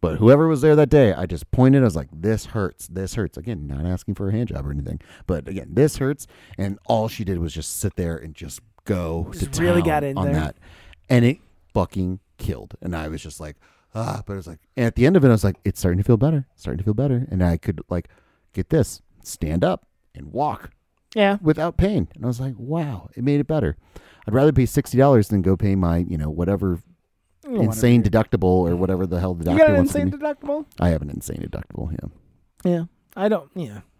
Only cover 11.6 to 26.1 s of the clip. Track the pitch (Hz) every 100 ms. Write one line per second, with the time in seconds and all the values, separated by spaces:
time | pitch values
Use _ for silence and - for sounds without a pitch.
11.6 | _ - 90 - 92 95 _ _ - 69
12.6 | 50 - 87 85 78 78 82 - 76 76
13.6 | _ _ _ 110 113 - 104 98 - 87
14.6 | _ - 117 - 127 185 135 110 101 90
15.6 | - - 92 87 101 117 139 160 131 _
16.6 | - 69 95 107 139 123 127 95 90 85
17.6 | - 80 - 87 - _ _ _ _ -
18.6 | 92 160 139 - _ _ - - 156 165
19.6 | - 185 _ _ _ - 143 - 147 -
20.6 | - _ _ _ _ 220 202 202 160 156
21.6 | 165 - 185 208 85 - 120 120 135 120
22.6 | 117 160 151 104 - - 123 143 127 156
23.6 | 98 - _ - - _ - 104 151 135
24.6 | 120 - - 120 135 131 104 104 90 95
25.6 | 101 95 87 85 87